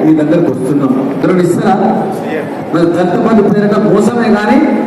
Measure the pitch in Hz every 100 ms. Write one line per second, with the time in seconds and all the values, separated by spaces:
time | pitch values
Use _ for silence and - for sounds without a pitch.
0 | 156 156 143 170 151 127 - 143 135 127
1 | - - - 180 170 - 196 185 220 -
2 | - - - 156 - - - 160 170 170
3 | 185 - 226 214 196 208 202 - 220 202
4 | 226 240 214 208 214 262 - 214